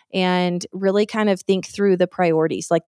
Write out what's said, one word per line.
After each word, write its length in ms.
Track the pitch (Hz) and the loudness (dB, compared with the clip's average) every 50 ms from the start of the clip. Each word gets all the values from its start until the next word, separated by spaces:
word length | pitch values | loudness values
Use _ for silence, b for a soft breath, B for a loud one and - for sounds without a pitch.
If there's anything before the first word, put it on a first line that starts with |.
| B B | B B
and 540 | - 190 185 180 180 180 180 180 175 175 - - | -2 -2 0 2 2 2 0 0 -2 -4 -6 -10
really 340 | - 190 196 190 190 208 208 | -6 -4 -2 0 2 2 0
kind 240 | 208 - 220 214 208 | 0 0 0 0 0
of 120 | 190 180 | 0 0
think 260 | - - 190 185 - | 0 -2 -2 -2 -2
through 300 | - - 208 202 202 185 | -6 -4 -2 0 2 2
the 100 | 180 180 | 2 0
priorities, 640 | 180 - - 180 170 160 160 156 160 110 - - - | 0 0 0 0 2 2 2 0 0 -2 -4 -4 -2
like, 120 | 170 165 - _ | -2 -2 -2 _